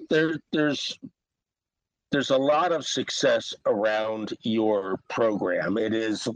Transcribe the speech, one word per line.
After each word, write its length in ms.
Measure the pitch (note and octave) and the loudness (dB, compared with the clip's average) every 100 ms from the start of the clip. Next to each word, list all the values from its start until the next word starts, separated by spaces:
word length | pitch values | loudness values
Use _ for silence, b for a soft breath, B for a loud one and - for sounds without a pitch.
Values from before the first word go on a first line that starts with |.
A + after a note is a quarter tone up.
| - | 0
there, 280 | D#3 D#3+ E3+ - | 2 2 -2 -4
there's, 460 | - G#3+ - - - - _ _ _ _ _ _ _ _ _ - | 0 2 0 -6 -10 -16 _ _ _ _ _ _ _ _ _ -4
there's 200 | C#3+ B2+ | -2 2
a 60 | C3+ | 2
lot 360 | C#3 D3+ F3 | 4 2 2
of 120 | E3 | 0
success 680 | C3+ - A#2+ - C#3 A#2 - - | -4 -6 -4 0 2 2 -2 -6
around 680 | - A2+ G#2+ G#2+ A2 A2 G#2+ - | -2 2 2 0 -2 -4 -6 -6
your 580 | A#2 A2 A2 G#2 F#2+ F#2 - | -2 2 2 2 0 -6 -6
program. 720 | - A2+ G#2 F#2+ F2 F2 G#2 | 0 2 2 0 -2 -2 -2
It 160 | A2 | 0
is 320 | A2+ A2 G2+ - | 0 -2 -4 -4